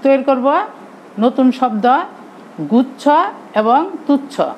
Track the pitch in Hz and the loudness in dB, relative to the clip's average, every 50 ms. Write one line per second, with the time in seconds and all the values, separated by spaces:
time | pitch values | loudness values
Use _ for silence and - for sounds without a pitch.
0 | - 269 277 269 254 285 262 247 247 269 294 349 427 440 - - - - - - | 4 2 2 2 2 0 0 0 2 0 0 0 -2 -4 -10 -20 -20 -20 -20 -20
1 | - - - - 214 247 254 - 262 254 240 - 262 247 220 208 196 240 254 302 | -20 -16 -6 0 0 0 2 2 2 2 2 2 -2 -2 -2 0 2 2 2 2
2 | 359 - - - - - - - - - - - 156 143 214 240 262 269 - - | 0 -6 -12 -20 -20 -20 -20 -20 -20 -20 -12 -10 -6 0 2 2 2 0 -6 -4
3 | - 285 294 311 359 415 - - - - - 208 214 220 240 285 330 392 359 - | 0 2 2 2 0 -2 -6 -12 -20 -6 -2 -2 2 2 2 2 0 -2 -8 -10
4 | - - 285 277 277 - - - 160 135 110 | -2 0 0 0 0 -6 -6 -6 -4 -4 -6